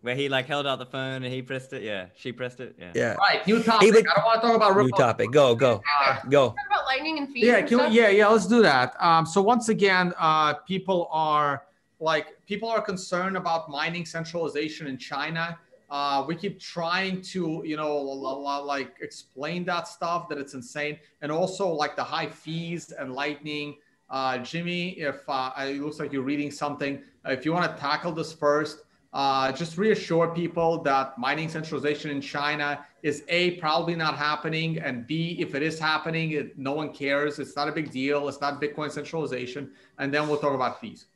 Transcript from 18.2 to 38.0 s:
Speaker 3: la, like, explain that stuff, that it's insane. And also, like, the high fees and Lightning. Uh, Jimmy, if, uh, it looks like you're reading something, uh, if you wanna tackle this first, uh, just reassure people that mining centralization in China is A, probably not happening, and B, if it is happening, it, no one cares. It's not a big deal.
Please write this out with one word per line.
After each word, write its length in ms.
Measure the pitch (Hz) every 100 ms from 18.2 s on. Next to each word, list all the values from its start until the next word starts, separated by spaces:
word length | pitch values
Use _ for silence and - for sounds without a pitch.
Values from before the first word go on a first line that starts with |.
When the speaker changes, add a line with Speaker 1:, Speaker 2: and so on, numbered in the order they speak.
| 135
Speaker 3:
la, 240 | 139 143 143
like, 380 | 143 139 123 -
explain 640 | 110 - - 127 147 175 180
that 220 | 175 165
stuff, 400 | - 175 170 -
that 120 | 147
it's 140 | 135 135
insane. 420 | 120 151 147 151 _ _
And 100 | 147
also, 360 | 156 185 185 196
like, 280 | 156 147 -
the 80 |
high 240 | 123 156 160
fees 640 | - - 165 170 170 -
and 220 | - 135
Lightning. 640 | 127 147 143 151 147 147 147 _ _ _
Uh, 300 | 135 131 127
Jimmy, 600 | 120 165 175 175 175 180
if, 180 | 147 139 -
uh, 220 | 135 131 143
it 220 | 135 143
looks 180 | 147 147
like 120 | 147
you're 120 | 135
reading 260 | 131 147 147
something, 500 | 143 147 143 143 139 - _ -
uh, 60 |
if 140 | 131 147
you 80 |
wanna 220 | 170 165 160
tackle 320 | 143 147 165
this 220 | 160 151
first, 460 | - 147 147 151 - - _ _
uh, 380 | - 139 135 135
just 260 | - 170 -
reassure 560 | 214 - - 165 165
people 480 | 165 170 170 165 165
that 340 | 143 135 - -
mining 280 | 127 147 160
centralization 600 | 160 160 147 143 151 156
in 100 | 143
China 640 | 139 151 143 151 147 143 - _
is 200 | 156 143 -
A, 240 | 175 180 175
probably 380 | 156 160 165 170
not 220 | 156 139
happening, 600 | 147 151 160 160 165 160
and 260 | 156 123 117
B, 320 | 160 165 175
if 140 | 160
it 80 | 139
is 160 | 160 156
happening, 540 | 156 156 165 165 160
it, 260 | 151 123 -
no 140 | 135
one 200 | 147 151
cares. 460 | - 139 143 147 147
It's 180 | 131 -
not 140 | 147
a 20 |
big 200 | 156 147
deal. 360 | 127